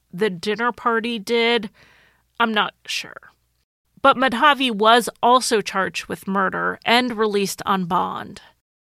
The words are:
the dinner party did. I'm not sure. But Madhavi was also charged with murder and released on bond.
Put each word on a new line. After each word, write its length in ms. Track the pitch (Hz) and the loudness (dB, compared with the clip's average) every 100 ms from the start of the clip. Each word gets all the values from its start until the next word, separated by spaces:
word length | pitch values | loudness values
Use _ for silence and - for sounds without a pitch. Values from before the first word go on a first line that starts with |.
| _ | _
the 180 | 175 214 | -4 -2
dinner 420 | 170 208 208 240 | -2 -4 -2 -2
party 480 | - 240 226 226 233 | -2 -2 -2 -2 -6
did. 500 | 196 233 226 233 202 - - _ _ _ _ - | -2 0 2 0 -2 -14 -20 _ _ _ _ -2
I'm 140 | 233 | 0
not 200 | 208 180 - - | 0 -2 -6 -10
sure. 460 | - - - - _ _ _ _ _ _ _ | -10 -10 -18 -20 _ _ _ _ _ _ _
But 160 | 277 240 | 2 4
Madhavi 540 | 262 226 302 269 262 | 2 4 4 4 0
was 380 | 202 214 240 - - | 2 6 6 4 0
also 400 | 240 247 - 220 | 2 4 2 -2
charged 460 | - 196 185 - - | 0 -2 -2 -4 -10
with 200 | 190 - | -10 -4
murder 520 | 196 185 180 175 185 - | -2 -2 -2 -4 -4 0
and 320 | 233 247 214 | 2 0 -2
released 440 | 220 202 190 - - | 0 0 -2 -4 -2
on 200 | 190 175 | -2 0
bond. 560 | 185 185 196 - 202 - _ _ _ _ | -2 -2 -6 -12 -16 -20 _ _ _ _